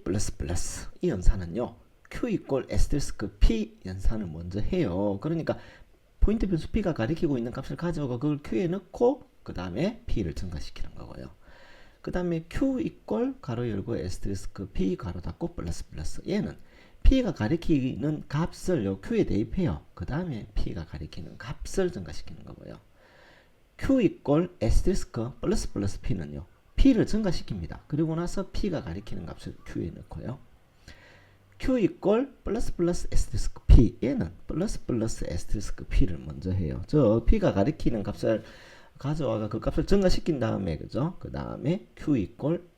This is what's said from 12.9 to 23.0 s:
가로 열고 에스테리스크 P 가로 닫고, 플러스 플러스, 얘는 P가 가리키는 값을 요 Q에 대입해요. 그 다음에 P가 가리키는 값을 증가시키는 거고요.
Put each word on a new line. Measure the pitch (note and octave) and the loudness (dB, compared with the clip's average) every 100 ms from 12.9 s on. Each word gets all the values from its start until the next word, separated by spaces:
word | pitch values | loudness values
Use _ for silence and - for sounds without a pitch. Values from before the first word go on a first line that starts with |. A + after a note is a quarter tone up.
| - - G#3+ C4 C4 | -8 -6 -2 -2 -4
가로 | - A#2 B2 | -8 -4 -4
열고 | G2+ G#2 A2+ | -4 -4 -6
에스테리스크 | F2+ - - G2 - - F#2+ | -4 -4 -4 -4 -6 -8 -6
P | - F#3+ F3+ | -2 -2 -2
가로 | F#2+ F2 | -6 -8
닫고, | E2+ - E3 - | -10 -8 -8 -6
플러스 | F2 - - | -6 -6 -8
플러스, | - - - - | -6 -4 -4 -2
얘는 | G3+ - - - - - - | -2 -4 -8 -18 -20 -20 4
P가 | - C4 A3+ | 6 6 4
가리키는 | - G#2+ E3 - D3 B2+ - C#3+ D3+ - | -2 -2 0 2 2 0 -2 -4 -4 -4
값을 | D3 E3+ - - E3 G2 | -2 -2 -4 -2 -2 -2
요 | F#2+ | -4
Q에 | - A3+ | -4 -2
대입해요. | - G2 A2+ - D#3 D2+ - - | 0 0 -2 -2 -2 -2 -8 -12
그 | F2+ | -6
다음에 | C#3 F3+ A2 - | -6 -6 -8 -4
P가 | - - - - | -2 -2 -2 -8
가리키는 | D3 - - D#3+ - | -10 -12 -12 -14 -12
값을 | B2 - - - F3+ | -12 -10 -6 -2 -2
증가시키는 | C3 E2+ - - E3 | -4 -8 -8 -10 -12
거고요. | - - - G#1+ - _ | -16 -16 -16 -18 -20 _